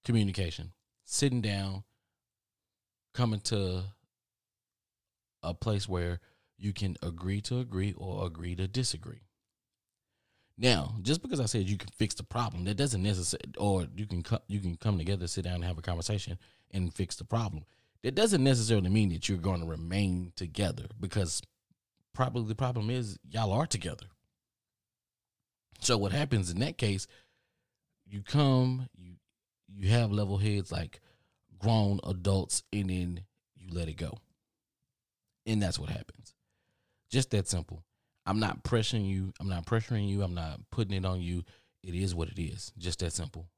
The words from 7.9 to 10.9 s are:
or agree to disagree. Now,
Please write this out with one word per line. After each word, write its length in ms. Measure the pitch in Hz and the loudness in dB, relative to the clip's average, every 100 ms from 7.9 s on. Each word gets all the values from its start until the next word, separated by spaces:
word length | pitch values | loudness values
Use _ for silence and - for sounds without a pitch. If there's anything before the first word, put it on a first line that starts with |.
| - | -2
or 280 | 95 98 92 | -6 -4 -6
agree 300 | 80 87 87 | -6 -6 -2
to 120 | 95 | -2
disagree. 540 | 127 123 80 80 76 - _ _ _ _ _ _ _ _ _ _ _ _ - | -2 -2 -4 -8 -16 -20 _ _ _ _ _ _ _ _ _ _ _ _ 0
Now, 380 | 123 101 71 | 4 4 2